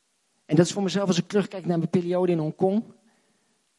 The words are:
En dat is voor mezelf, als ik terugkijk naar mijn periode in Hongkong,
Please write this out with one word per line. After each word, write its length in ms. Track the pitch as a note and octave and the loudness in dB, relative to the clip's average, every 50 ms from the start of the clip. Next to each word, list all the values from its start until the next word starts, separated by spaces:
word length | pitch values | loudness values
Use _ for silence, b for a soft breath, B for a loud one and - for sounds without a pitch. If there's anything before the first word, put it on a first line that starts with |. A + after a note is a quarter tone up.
| _ _ _ _ _ _ _ _ _ | _ _ _ _ _ _ _ _ _
En 100 | - D#3+ | 0 4
dat 100 | D#3+ F3 | 4 4
is 60 | E3+ | 4
voor 120 | - G3+ G3 | 2 -2 -4
mezelf, 240 | F3+ D#3+ G3+ G3 F#3 | -2 -2 -2 -2 0
als 100 | F3+ E3+ | 0 -2
ik 100 | - - | -2 -2
terugkijk 380 | - G#3 F#3 - - F#3+ D#3+ | 0 -2 -2 -2 -6 -8 -6
naar 120 | E3 F3 E3 | -4 -2 -2
mijn 120 | E3+ E3+ | -2 0
periode 420 | - F#3 F3 F3 F3+ F3+ F#3 F3+ | 0 -2 0 0 -2 0 0 0
in 60 | F3 D#3+ | 0 0
Hongkong, 460 | D3+ D#3 - - F#3+ F#3+ G3 A3 - - - _ _ b b b b b b b b b b b b b _ | -2 -4 -4 -2 -2 0 0 0 -4 -6 -12 _ _ b b b b b b b b b b b b b _